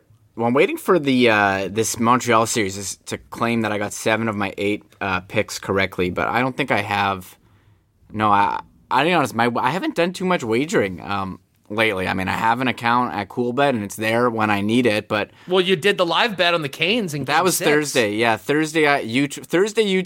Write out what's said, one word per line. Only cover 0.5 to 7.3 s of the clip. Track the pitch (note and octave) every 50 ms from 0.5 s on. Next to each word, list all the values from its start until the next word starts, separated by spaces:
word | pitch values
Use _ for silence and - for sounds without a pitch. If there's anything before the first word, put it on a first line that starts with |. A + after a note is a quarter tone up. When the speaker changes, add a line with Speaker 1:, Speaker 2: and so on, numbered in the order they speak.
| B2
Speaker 1:
waiting | C#3 F3+ A#3+ E4
for | E4 - - F#3+ E3+
the, | C#3+ C#3 C3 B2+ B2 A#2
uh, | G#2+ G#2 G#2 G2 G2 F#2+ G2 F2+ G2
this | A2 A2 - - A#2
Montreal | A#2 A2+ B2 B2+ - A#2+ A#2 A2+ A2+
series | A2 - A#2+ G#2 F#2+ F#2+
is | G2+ G2 - - - _
to | - A2 G2+
claim | - _ - - A#2+ A#2 A#2 A#2 A2
that | G#2+ G#2
I | G2+
got | G#2 G2+ -
seven | - - A2+ A2 G#2+ A2+ A2+
of | G#2
my | G#2 G2+ G2 - -
eight, | G2+ G2+ G#2 G2+ - _ - _
uh, | F2+ F#2 F#2 F#2 F#2
picks | - - A2 G2+ - - -
correctly, | - - G2 G2 G2 F#2 - - F2+ F2+
but | F2 F2 D#2+ A1
I | F#2 A#2
don't | B2+ C3 B2
think | - C#3+ B2
I | C3+ G#2 G2+
have. | G#2 G#2 G2+ G2+ G2 F#2+ F#2 F2+ -